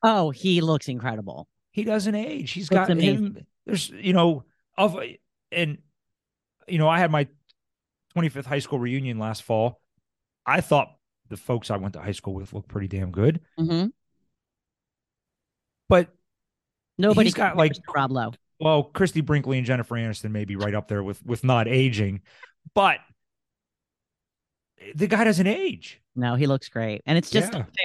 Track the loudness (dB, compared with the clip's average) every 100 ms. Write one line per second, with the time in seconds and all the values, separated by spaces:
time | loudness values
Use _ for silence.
0 | 2 2 0 -2 0 2 2 0 -2 -6
1 | -6 -6 -10 -14 -16 _ _ -6 -2 -2
2 | -2 -4 -6 -8 -10 -10 0 2 4 4
3 | 2 2 -2 -6 -18 _ -6 -6 -6 -4
4 | 0 4 4 2 -6 _ _ 0 0 0
5 | -10 -14 _ _ _ -4 -4 -4 _ _
6 | _ _ _ _ _ _ -4 2 4 4
7 | 4 2 -2 _ _ _ _ _ _ _
8 | _ -2 -2 -4 -4 -4 -4 -4 -2 -4
9 | -4 -4 -6 -6 -2 0 0 -2 _ _
10 | _ _ _ _ 0 0 2 2 0 _
11 | _ _ _ -12 -6 -4 -4 -4 -6 -8
12 | -8 -8 -8 -10 -10 -12 -10 -8 -6 -6
13 | -4 0 2 0 -6 -4 -2 0 -2 -6
14 | _ _ _ _ _ _ _ _ _ _
15 | _ _ _ _ _ _ _ _ 4 4
16 | 4 _ _ _ _ _ _ _ _ 0
17 | 4 6 4 2 0 4 2 0 -4 -2
18 | 0 -2 -4 -8 _ -2 2 2 0 0
19 | 0 0 0 0 0 -2 0 -2 -2 -4
20 | -4 -6 -6 -6 -4 -4 -2 -2 -4 -4
21 | -4 -8 -6 -2 2 2 2 2 2 2
22 | -2 -4 -12 _ -20 _ -4 2 2 2
23 | -6 _ _ _ _ _ _ _ _ _
24 | _ _ _ _ _ _ _ _ -14 -4
25 | 0 2 2 2 2 0 -4 -6 -14 -20
26 | _ -4 0 2 2 0 -2 -6 -6 -6
27 | 0 0 2 0 0 -4 -6 -4